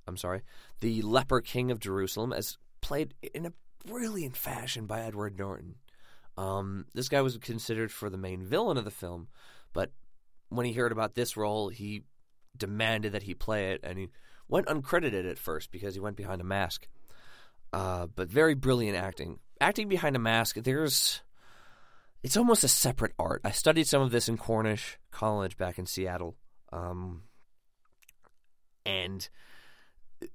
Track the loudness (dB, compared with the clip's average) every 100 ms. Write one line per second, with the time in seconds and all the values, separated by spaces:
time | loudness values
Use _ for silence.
0 | -10 -6 -2 -4 -6 -12 -12 -2 0 2
1 | 4 4 6 4 2 0 0 0 -2 0
2 | 0 -2 -2 -2 -4 -8 -16 -6 -2 0
3 | -2 -6 -10 -8 -8 -10 -16 -16 -10 -6
4 | -4 -4 -4 -4 -4 -4 -4 -6 -4 -4
5 | -4 -4 -4 -4 -6 -6 -10 -16 -20 -20
6 | -18 -16 -12 -6 -2 0 -2 -4 -6 -6
7 | 2 4 4 0 -6 -6 -2 -2 -2 -4
8 | -6 -4 -6 -6 0 2 2 0 -2 -6
9 | -8 -10 -12 -16 -20 -20 -8 -4 -4 -6
10 | -16 -18 -20 -20 -8 -4 -2 0 0 2
11 | 0 0 -2 0 0 0 -2 -4 -8 -8
12 | -10 -20 -20 -20 -20 -8 -4 0 2 2
13 | 0 -2 -4 -2 0 2 0 -2 -4 -6
14 | -8 -12 -18 -18 0 2 2 0 2 2
15 | 4 2 -2 -4 -4 -4 -6 -8 -6 -4
16 | -6 -6 -6 -4 -2 0 0 -4 -10 -14
17 | -14 -14 -16 -16 -18 -16 -6 -2 -2 -2
18 | -4 -4 0 6 6 6 4 4 4 0
19 | -2 -4 -8 -10 -12 0 2 2 0 2
20 | 2 2 4 4 2 0 0 2 2 4
21 | 2 0 -6 -20 -20 -20 -20 -20 -20 -20
22 | -20 -10 0 6 8 8 8 6 4 4
23 | 2 2 0 0 0 4 6 6 6 6
24 | 6 4 2 0 2 2 4 0 -2 -12
25 | -14 -2 0 2 0 -2 -4 -4 -6 -4
26 | -2 -2 -6 -8 -16 -20 -12 -8 -6 -6
27 | -8 -10 -14 -20 -20 -20 _ _ _ _
28 | -20 -20 -20 -20 -20 -20 _ _ -2 -2
29 | -2 -6 -10 -14 -18 -18 -20 -20 -20 -18
30 | -16 -12 -14